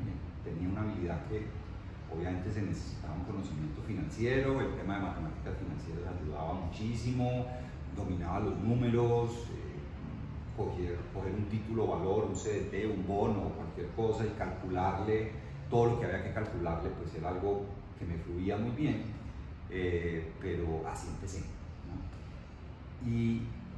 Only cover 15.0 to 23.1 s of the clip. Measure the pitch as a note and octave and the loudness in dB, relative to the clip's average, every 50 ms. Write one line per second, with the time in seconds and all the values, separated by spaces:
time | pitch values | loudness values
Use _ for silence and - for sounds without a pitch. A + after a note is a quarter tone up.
15 | G2 G#2+ G#2+ A2 A2 A2 - - - - - - - - B2+ A#2 A#2 A#2+ A#2 A#2 | 2 4 4 4 2 0 -4 -6 -8 -8 -8 -8 -2 2 6 6 6 6 6 4
16 | - - F#2 G2 F#2+ G#2 G#2 G#2+ G#2 - - - E2 E2 E2 - - - - - | 2 0 0 0 -2 -2 -2 -2 -2 -2 -2 0 0 0 0 0 -2 -2 -4 -4
17 | F2 E2+ - E2 - F2+ F2+ F2+ F#2+ G2+ G2+ G2+ G2+ - - - - - - - | -4 -6 -4 -2 -2 -2 0 0 2 2 2 2 0 -4 -6 -8 -10 -10 -8 -6
18 | F#2+ F2 E2+ E2 - F2 F2 F2 F#2 G2 G#2 G#2+ A#2 A#2+ A#2+ C3+ D3+ C3+ A2+ G#2 | -4 -2 -2 -2 -2 -2 -2 0 2 2 2 2 0 0 2 2 4 4 4 2
19 | - - - - - - - - - - - - - - F2+ F#2 F2+ F2+ F2 E2+ | 0 -4 -6 -6 -6 -8 -8 -8 -8 -8 -8 -8 -8 -4 -2 0 2 4 4 4
20 | E2+ E2+ E2 E2 D#2+ - - - G2 F#2 E2+ D#2+ D#2+ D#2+ D#2+ D#2+ D#2+ - - - | 2 2 0 0 -2 -4 -6 -4 -2 -2 0 0 2 2 0 0 0 -2 -4 -4
21 | - E2 D#2+ - - - - E2+ E2 - - - - - - - - - - - | -4 -4 -4 -4 -4 -4 -4 -4 -4 -6 -6 -8 -8 -10 -10 -10 -8 -6 -6 -6
22 | - - - - - - - - - - - - - - - - - - - - | -4 -6 -8 -8 -10 -10 -10 -10 -10 -12 -12 -12 -10 -10 -12 -12 -12 -12 -8 -4
23 | B2 A#2+ | 0 2